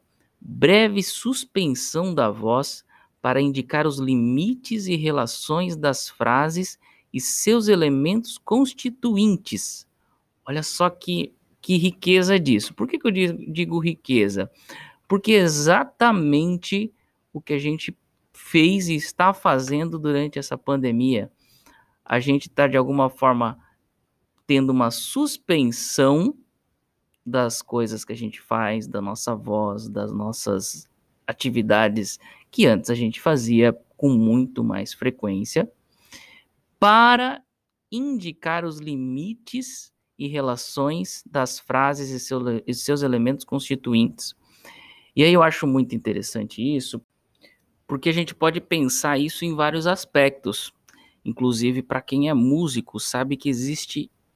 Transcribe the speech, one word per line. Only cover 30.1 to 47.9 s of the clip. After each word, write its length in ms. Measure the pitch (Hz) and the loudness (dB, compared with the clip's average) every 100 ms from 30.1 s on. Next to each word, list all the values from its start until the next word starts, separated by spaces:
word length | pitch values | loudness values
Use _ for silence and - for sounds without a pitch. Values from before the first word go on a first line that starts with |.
nossas 800 | 104 107 113 104 98 - 151 - _ _ _ - | -6 -6 -6 -4 -4 -6 -12 -18 _ _ _ -12
atividades 920 | - 131 110 110 107 107 107 95 - - - _ | -6 -4 -2 2 4 2 0 -6 -10 -18 -20 _
que 140 | - 151 | 4 4
antes 240 | 107 117 | 4 0
a 60 | 120 | -2
gente 260 | 113 - | -2 -2
fazia 500 | 135 127 113 113 117 113 _ - | 0 2 4 4 4 2 _ -2
com 140 | 139 | 2
muito 520 | 120 110 123 127 123 | 4 4 4 0 -2
mais 320 | 117 98 101 | -4 -4 -8
frequência, 800 | - 127 127 101 98 110 160 233 _ _ _ _ - - - _ _ _ _ | -6 -4 -4 -4 -4 -2 -2 -4 _ _ _ _ -20 -20 -20 _ _ _ _
para 640 | 202 220 240 240 254 277 _ _ _ _ _ | 6 8 8 6 0 -6 _ _ _ _ _
indicar 760 | 233 285 240 175 151 165 170 170 | -8 -6 -6 -8 -8 -4 -2 -4
os 140 | 151 | -6
limites 1160 | 151 135 127 131 196 226 - 254 254 - - _ _ - | -8 -6 -4 -6 -8 -10 -10 -10 -8 -14 -20 _ _ -10
e 80 | 143 | -6
relações 960 | 147 135 123 - 143 139 170 185 - - | -2 -2 -4 -6 -4 -2 -2 -6 -10 -6
das 320 | 143 127 - | -4 -4 -6
frases 520 | - 131 139 143 135 | -4 0 0 -2 -6
e 100 | 127 | -8
seu, 220 | - 127 123 113 - | -6 -4 -2 -4 -4
e 60 | |
seus 280 | 123 - 143 | -4 -2 0
elementos 440 | 139 120 123 139 - | 0 0 0 -2 -6
constituintes. 880 | 139 - 131 123 117 117 - - - _ _ - - - - _ 139 | -8 -4 -6 0 2 2 -2 -14 -16 _ _ -20 -20 -20 -20 _ 2
E 80 | |
aí 80 | 160 | 6
eu 100 | 175 | 6
acho 240 | 160 - 143 | 4 2 0
muito 300 | 131 123 117 | 2 0 -2
interessante 640 | 110 101 - 110 107 - | -4 -4 -6 -8 -8 -6
isso, 400 | 131 143 - 117 - _ _ _ _ _ _ _ | -4 -4 -4 -12 -14 _ _ _ _ _ _ _
porque 220 | - | -10